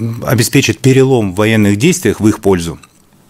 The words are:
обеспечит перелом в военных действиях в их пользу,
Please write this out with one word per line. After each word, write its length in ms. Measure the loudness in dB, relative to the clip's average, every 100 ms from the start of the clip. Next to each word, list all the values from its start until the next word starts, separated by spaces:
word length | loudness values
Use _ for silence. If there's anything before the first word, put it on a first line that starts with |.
| -8 -8 -4
обеспечит 500 | -2 0 0 -2 0
перелом 560 | 2 2 2 2 -2
в 40 | -2
военных 400 | 0 2 2 2
действиях 420 | 0 0 -2 0
в 80 | 0
их 120 | 0
пользу, 380 | 0 0 -2 -12 -18 _ _ _